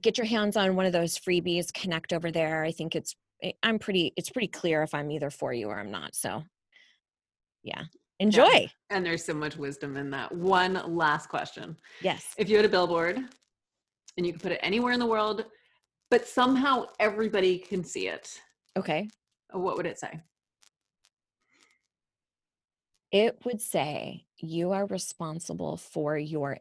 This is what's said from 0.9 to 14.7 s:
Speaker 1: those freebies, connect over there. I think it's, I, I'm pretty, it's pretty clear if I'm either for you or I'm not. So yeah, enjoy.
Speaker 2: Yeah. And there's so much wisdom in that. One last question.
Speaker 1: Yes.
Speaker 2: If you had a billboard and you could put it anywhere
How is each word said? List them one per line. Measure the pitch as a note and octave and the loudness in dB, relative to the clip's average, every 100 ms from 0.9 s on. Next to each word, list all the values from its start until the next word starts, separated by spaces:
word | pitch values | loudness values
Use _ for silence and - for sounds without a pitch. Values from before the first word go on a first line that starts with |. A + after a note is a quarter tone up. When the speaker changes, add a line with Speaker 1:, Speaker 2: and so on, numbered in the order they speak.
Speaker 1:
those | F3 E3+ - | 2 0 -2
freebies, | - F3+ F3 F3 E3+ | 0 0 2 -2 -2
connect | - F#3 E3 - | -6 -4 -4 -2
over | E3+ E3 | -2 -2
there. | E3 D#3 D#3+ | 0 0 0
I | D#3+ | -2
think | E3 D#3+ | -4 -4
it's, | D#3+ - - _ _ | -4 -6 -14 _ _
I, | F#3+ - | -10 -2
I'm | A3 G#3+ | 0 0
pretty, | - F#3 D#3+ - | 0 0 0 -2
it's | - | -6
pretty | B3+ G#3+ | -4 -6
clear | - F3 D#3 | -2 0 2
if | D#3 | 0
I'm | D3 D3 | -2 -4
either | D3 C#3+ | -4 -6
for | - C#3 | -6 -6
you | B2 G#2 | -4 -4
or | G2+ | -6
I'm | G2+ | -8
not. | G2 D2 | -10 -8
So | - G2 G#2+ D#3 _ _ _ _ _ _ _ _ _ _ _ | -8 -6 -6 -10 _ _ _ _ _ _ _ _ _ _ _
yeah, | - - D#3+ _ _ - | -12 -10 -12 _ _ 0
enjoy. | G#3 G#3 | 4 8
Speaker 2:
Yeah. | F4 - - - - | 10 8 4 -8 -4
And | G3 F3 | -2 0
there's | E3 | -2
so | - | -2
much | D3+ D3+ D#3 | -4 -4 -6
wisdom | C#3 C#3+ C#3+ C3+ | -10 -8 -8 -6
in | C#3+ | -6
that. | C3+ - | -6 -6
One | F3 F#3 F#3 F#3 F#3 E3+ | -2 4 4 4 0 -2
last | E3+ D#3 D3+ - | 2 2 2 -2
question. | D#3 - - A2 D#3+ - - | -6 -6 -10 -14 -16 -20 -6
Speaker 1:
Yes. | F3+ C#3+ - - | -4 -4 -6 -4
Speaker 2:
If | G3 | 4
you | G#3+ | 6
had | G#3+ | 6
a | |
billboard | F#3 F3 E3+ E3+ A3+ B3+ - _ _ _ _ _ _ - - | 6 4 2 0 -2 -8 -14 _ _ _ _ _ _ -14 -4
and | F3 | -4
you | |
could | E3 | -4
put | F#3 | -6
it | - | -4
anywhere | E3 | -2